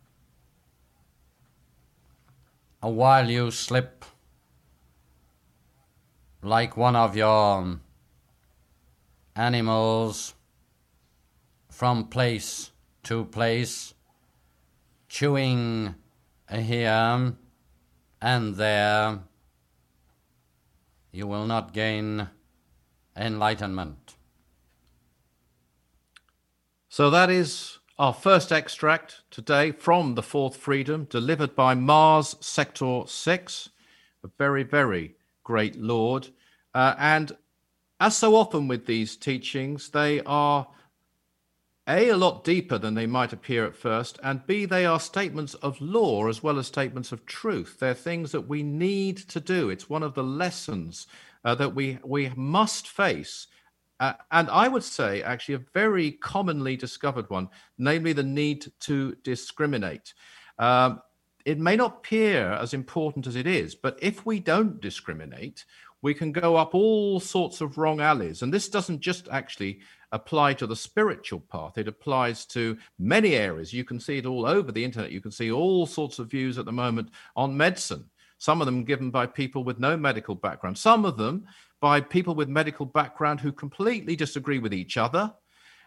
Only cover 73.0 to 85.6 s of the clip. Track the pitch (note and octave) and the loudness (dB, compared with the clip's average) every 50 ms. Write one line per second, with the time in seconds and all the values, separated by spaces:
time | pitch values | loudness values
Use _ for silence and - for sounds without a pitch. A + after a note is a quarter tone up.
73 | F2+ A2 D#3+ A3 G#3+ G3 C#3+ A#2 G#2 F#2+ E2 D#2+ D#2+ D#2+ A#2 B2 B2 - B2 A#2+ | 0 2 4 4 4 4 4 2 2 0 -2 -6 -8 -10 -8 -8 -8 -8 -8 -10
74 | - - C#3+ C3+ A#2+ C3 C3 B2 A2+ B2+ E3+ G3+ F3+ C3 G#2+ A2+ A#2 B2+ A2+ A#2 | -8 -6 -6 -6 -4 -4 -4 -2 0 2 2 2 0 -2 -4 -4 -4 -4 -4 -6
75 | F#2+ C#2 C#2 F#2+ - G#2+ - - A#2 A2+ A2+ C3 E3+ F#3 F#3+ F3+ E3+ D3 - - | -8 -8 -8 -10 -12 -12 -10 -6 -4 -2 -2 0 2 2 2 2 0 -2 -4 -6
76 | D3+ C#3+ - - A#2+ A#2 - C3+ C3 C3 B2 B2+ A2 - A#2 B2 B2 B2 A2+ A#2 | -6 -6 -8 -10 -12 -8 -6 -4 -4 -4 -4 -6 -8 -6 -4 -2 -2 0 -2 -2
77 | A2+ - - - - - - A#2 C3 C#3 C3+ C#3 D#3 F#3 F#3 - - - F2 C#2+ | -4 -6 -12 -20 -20 -12 -4 -2 -2 -2 2 2 2 2 2 0 -6 -8 -8 -10
78 | - - _ _ _ _ _ - - - D#3 E3+ D3+ C3 B2+ B2 A#2 B2 C#3+ B2 | -12 -18 _ _ _ _ _ -8 0 0 2 2 2 0 0 -2 0 -2 -2 -2
79 | C3 B2+ B2 C3 B2 B2 - - C#3 B2+ - C#3 B2 B2+ B2 G#2+ B2+ C#3 E3 E3 | -2 -2 -2 -2 -2 -2 -2 -4 -6 -4 -4 -6 -4 -4 -4 -2 0 0 0 2
80 | D3 C#3 B2 A2 - - G2 F2+ - F#2+ D#2 - - F2+ F#2+ - - A3 A#3 A3+ | 0 0 -2 -2 -4 -8 -8 -4 -4 -6 -6 -4 -6 -8 -6 0 6 6 6 6
81 | G#3 F#3+ C3+ A2 G#2+ A#2 D#3+ G3 - - - - - _ _ - - D3 D3 D3 | 4 0 0 0 -2 -2 -2 -4 -8 -10 -20 -20 -20 _ _ 0 2 4 4 4
82 | C#3+ - - F3+ F3+ F3 E3 D3+ D3 C3 C#3 D#3 D#3 D3+ D3 - D3 B2+ - D3+ | 2 2 -2 -2 0 0 -2 -2 -2 0 0 0 0 0 -2 -8 -8 -4 0 -2
83 | D3 - - - D#3 D3 D3+ C#3+ C3+ D3 C#3+ - - C#3+ - - G3 A#3 A#3+ G#3+ | -2 -2 -2 -2 0 0 0 0 -2 -6 -6 -6 -10 -12 -8 -2 -2 -2 -2 -2
84 | - - E3+ D3+ D#3 C#3 - C#3+ C3 D3+ C#3+ C3 A#2 G#2+ G2 F#2+ F2+ - - B2 | -4 -6 -4 -4 -4 -4 -4 -6 -4 -4 -4 -2 -2 -4 -4 -4 -6 -4 -2 -2
85 | A2 A#2+ C3+ E3+ G#3 G#3+ - _ _ _ _ _ | 0 0 0 0 -2 -2 -6 _ _ _ _ _